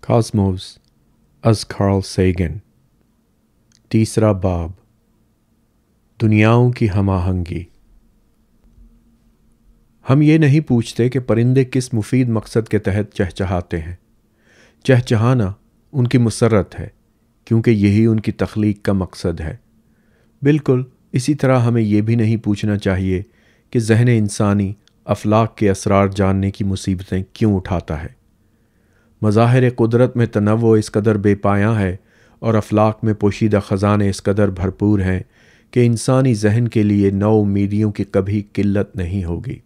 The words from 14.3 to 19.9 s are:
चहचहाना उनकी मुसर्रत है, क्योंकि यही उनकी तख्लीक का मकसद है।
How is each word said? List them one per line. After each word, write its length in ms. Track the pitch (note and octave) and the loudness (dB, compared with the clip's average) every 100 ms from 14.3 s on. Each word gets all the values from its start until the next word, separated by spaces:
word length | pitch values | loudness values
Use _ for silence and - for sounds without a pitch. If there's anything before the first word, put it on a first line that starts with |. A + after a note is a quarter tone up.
| _ _ _ _ _ | _ _ _ _ _
चहचहाना 680 | - B2 - A#2 A2+ C3 F#2+ G2+ _ _ _ | 0 0 2 0 0 0 -2 -6 _ _ _
उनकी 260 | C#3+ A#2+ B2+ | -4 0 2
मुसर्रत 520 | A#2 - A#2 G#2+ - | 0 0 2 2 -2
है, 180 | - G2+ _ _ _ _ _ - | -8 -16 _ _ _ _ _ -2
क्योंकि 240 | A2+ A#2 | 0 2
यही 360 | A2 G2+ G2+ A2+ | 4 4 4 2
उनकी 260 | A2 G#2 | 0 -4
तख्लीक 500 | G2+ F#2 - G#2+ G2+ | -6 -6 -2 -2 -2
का 100 | - | -4
मकसद 480 | G2 F2+ - F#2+ E2 | -4 -4 -6 -6 -6
है। 200 | E2 - _ _ _ | -8 -12 _ _ _